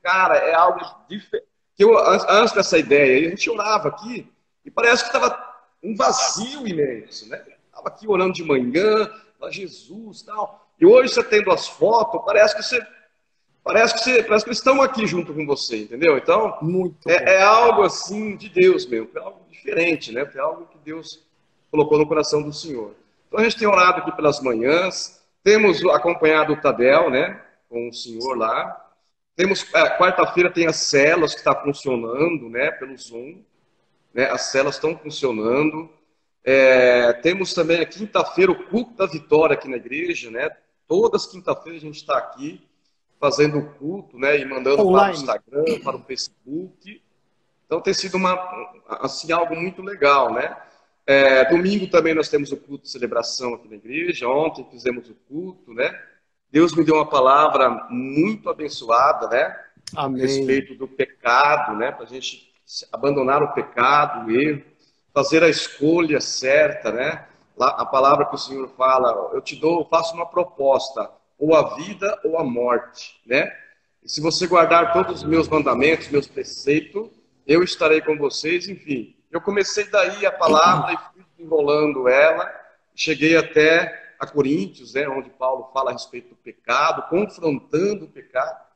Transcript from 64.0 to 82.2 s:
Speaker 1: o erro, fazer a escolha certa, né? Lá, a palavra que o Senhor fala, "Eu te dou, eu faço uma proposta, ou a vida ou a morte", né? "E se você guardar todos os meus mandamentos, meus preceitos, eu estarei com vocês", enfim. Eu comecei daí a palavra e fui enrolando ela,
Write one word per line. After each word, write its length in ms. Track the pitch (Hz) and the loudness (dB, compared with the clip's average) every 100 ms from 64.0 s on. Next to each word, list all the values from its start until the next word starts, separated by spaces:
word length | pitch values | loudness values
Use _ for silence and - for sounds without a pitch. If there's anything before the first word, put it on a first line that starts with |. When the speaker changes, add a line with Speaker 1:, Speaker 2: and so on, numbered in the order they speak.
| 147 117 113 | 2 -4 -2
Speaker 1:
o 40 | |
erro, 320 | 117 151 143 - _ _ _ _ | 0 0 -4 -10 _ _ _ _
fazer 300 | 143 139 160 | -4 0 4
a 60 | 165 | 4
escolha 720 | 143 - - 147 170 160 135 | 2 -4 -2 0 2 0 -2
certa, 720 | - - 131 147 151 147 113 | -4 -4 2 2 2 0 -6
né? 340 | 113 143 160 - _ _ - | -4 -6 -8 -14 _ _ -2
Lá, 120 | 127 | -2
a 140 | - | 0
palavra 420 | 117 135 135 147 - | -2 2 4 4 0
que 80 | |
o 40 | 139 | -6
Senhor 300 | - 135 127 - | -10 -10 -12 -2
fala, 540 | 131 131 120 104 92 | 0 2 2 -2 -4
"Eu 60 | 135 | -8
te 160 | - 143 | -8 -4
dou, 240 | 156 170 | -2 -2
eu 40 | 147 | 0
faço 280 | 165 165 | -2 -2
uma 120 | 165 170 | -6 -6
proposta, 840 | 180 - - 135 131 - 110 104 _ _ - | -4 -4 -2 0 0 -2 -10 -10 _ _ -6
ou 160 | 151 156 | 2 2
a 180 | - - | 2 -4
vida 440 | 180 208 196 - | -14 -6 -6 -4
ou 140 | 156 165 | -4 -4
a 60 | |
morte", 760 | 139 117 123 117 - - - _ 113 | -4 -4 -2 -2 -4 -16 -20 _ -4
né? 240 | 135 165 - - _ _ _ | -2 -2 -8 -20 _ _ _
"E 60 | - | -14
se 120 | - | -6
você 260 | 160 160 180 | -4 -2 2
guardar 460 | 175 160 170 170 | 2 4 4 2
todos 300 | 175 185 175 | 0 -2 -4
os 20 | 147 | -2
meus 200 | 165 151 | 0 0
mandamentos, 600 | 156 139 120 147 160 - | 0 0 2 2 0 -2
meus 180 | 143 139 | -4 -4
preceitos, 800 | 135 - - 139 156 156 202 226 _ _ _ - | -8 -12 -6 -2 -2 -2 -10 -12 _ _ _ 0
eu 160 | 165 | 2
estarei 380 | 180 - 156 156 | 2 0 2 2
com 160 | 151 151 | 0 -4
vocês", 520 | 143 - 156 175 196 | -4 -6 -6 -6 -6
enfim. 480 | 190 151 131 104 _ _ | -14 -8 -8 -8 _ _
Eu 100 | 170 | -8
comecei 440 | 202 202 185 208 | -4 -4 -2 -6
daí 400 | 202 208 180 196 | -2 0 0 -2
a 80 | 196 | -4
palavra 640 | - 165 156 175 180 - | 0 2 4 4 2 -2
e 20 | 165 - | -8 -12
fui 100 | 185 _ _ | _ _ _
enrolando 640 | 165 156 143 151 151 135 123 | -2 0 2 2 0 0 2
ela, 420 | 135 | 4